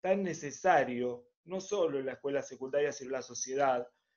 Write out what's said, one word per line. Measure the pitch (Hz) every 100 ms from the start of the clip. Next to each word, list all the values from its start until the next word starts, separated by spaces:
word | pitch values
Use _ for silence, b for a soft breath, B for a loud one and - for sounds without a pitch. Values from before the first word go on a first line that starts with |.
tan | 185 202
necesario, | 185 156 147 131 185 160 127 120 123 120 - _ 165
no | 190
solo | 185 202 165 139
en | 131
la |
escuela | 123 139 139
secundaria, | - 123 131 143 147
sino | 127 131
en |
la | 131
sociedad, | 123 120 127 135 139 123 120 _ _